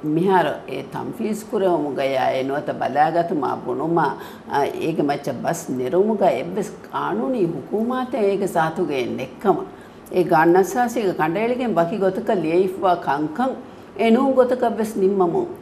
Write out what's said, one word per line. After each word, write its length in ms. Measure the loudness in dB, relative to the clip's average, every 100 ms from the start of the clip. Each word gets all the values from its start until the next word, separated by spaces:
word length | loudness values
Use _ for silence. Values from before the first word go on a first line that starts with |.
මිහාර 440 | 0 0 4 4 2 -2 -8
ඒ 160 | -10 -8
තම්ෆීස් 500 | -8 -8 -6 -4 -4 -4
කුරවමුග 480 | 0 2 2 0 -2
යා 320 | 0 2 0 0
ඒ 60 |
නොත 260 | -2 -4 -4 -4
බලාගතුමා 760 | -2 2 2 2 0 0 -2 -4 -4
බුණුමා, 460 | -4 0 2 2 -2 -12 -16 -4 -2 0 -2 -4
ඒක 120 | 0
මච්ච 340 | 0 0 -4 -4
බස් 180 | -4 -4 -4
නිරුමුග 520 | -4 0 2 2 4
එබ්බස් 480 | 2 2 -2 -4 -6 -8 -10
කානූනි 540 | -6 -4 -4 -2 0 0
හුකුමාත 600 | -2 -4 -4 -2 -2 -4
ඒක 300 | 0 0 0 0
සාතුගේ 580 | 0 0 0 -2 -2 -2 -4
නෙක්කම. 380 | -8 -4 0 0 -2 -14 -20 -20 -4
ඒ 120 | -2
ගාන්නසාසිගේ 920 | 2 4 6 6 4 2 0 0 -2 0
කණ්ඩායලිගෙන් 520 | 0 0 -2 0 0
බකි 240 | 2 2 2
ගොතක 320 | 0 0 -2 0
ලියයිෆ්වා 520 | 2 2 2 2 0 2 0
කංකං 480 | -2 -2 -2 -4 -4 -12 -18 -18 0
එනු 360 | 4 6 4
ගොතක 300 | 4 4 4 0 0
බස් 160 | -4 2
නිම්මමු 520 | 2 4 2 2 -2 -6